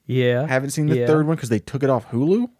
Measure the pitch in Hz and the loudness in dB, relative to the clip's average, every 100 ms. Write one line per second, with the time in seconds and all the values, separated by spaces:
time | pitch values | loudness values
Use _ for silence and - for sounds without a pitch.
0 | - 127 123 123 147 131 139 156 151 127 | -6 0 2 2 0 -2 -2 -2 0 0
1 | 120 156 151 160 117 110 - 135 135 123 | 2 2 2 -2 -2 -2 -2 -2 0 0
2 | - 117 147 214 240 _ | -2 -2 0 0 -2 _